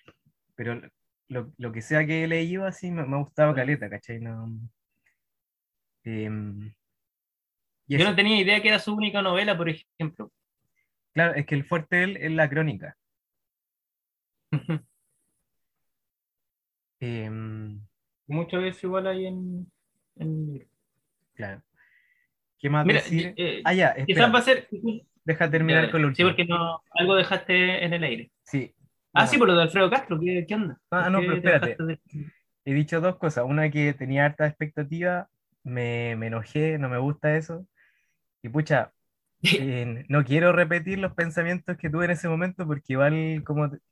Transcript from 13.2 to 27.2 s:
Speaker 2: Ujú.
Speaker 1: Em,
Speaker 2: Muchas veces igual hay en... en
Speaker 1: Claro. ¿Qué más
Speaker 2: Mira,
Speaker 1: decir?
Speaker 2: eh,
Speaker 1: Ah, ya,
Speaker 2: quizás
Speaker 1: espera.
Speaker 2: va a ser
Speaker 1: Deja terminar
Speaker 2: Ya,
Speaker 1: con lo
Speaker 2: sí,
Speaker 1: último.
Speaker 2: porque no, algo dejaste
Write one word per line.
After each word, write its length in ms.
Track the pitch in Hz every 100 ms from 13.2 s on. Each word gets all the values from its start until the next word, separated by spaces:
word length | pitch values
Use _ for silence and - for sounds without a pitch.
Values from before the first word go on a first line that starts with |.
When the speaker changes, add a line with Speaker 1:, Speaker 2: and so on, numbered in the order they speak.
| _ _ _ _ _ _ _ _ _ _ _ _ _
Speaker 2:
Ujú. 280 | 147 - 151 - _ _ _ _ _ _ _ _ _ _ _ _ _ _ _ _ _ _ _ _ _
Speaker 1:
Em, 800 | 123 117 110 110 110 110 107 104 107 _ _ _ -
Speaker 2:
Muchas 340 | 151 170 185
veces 200 | 185 185
igual 220 | 185 185 190
hay 180 | 185 185
en... 440 | 185 185 180 180 _ _ _ _ -
en 520 | 160 156 151 135 - _ _ _ _ _ _
Speaker 1:
Claro. 280 | - 104 98 - _ _ _ _ _ _ _ _ _
¿Qué 100 | 143
más 180 | 147 165
Speaker 2:
Mira, 160 | 240
Speaker 1:
decir? 340 | - 165 175 196
Speaker 2:
eh, 260 | 175 104
Speaker 1:
Ah, 100 | 170
ya, 160 | 185 151 135 139
Speaker 2:
quizás 220 | 175 240
Speaker 1:
espera. 60 |
Speaker 2:
va 60 | 240
a 20 |
ser 260 | 247 262 - 196 226 220 - _ -
Speaker 1:
Deja 260 | 156 165
terminar 340 | 160 160 160 160
Speaker 2:
Ya, 60 |
Speaker 1:
con 100 | 165
lo 60 | 147
Speaker 2:
sí, 100 | 131
Speaker 1:
último. 0 |
Speaker 2:
porque 220 | 180 147 175
no, 360 | 170 170 165 _
algo 240 | 170 180
dejaste 680 | 190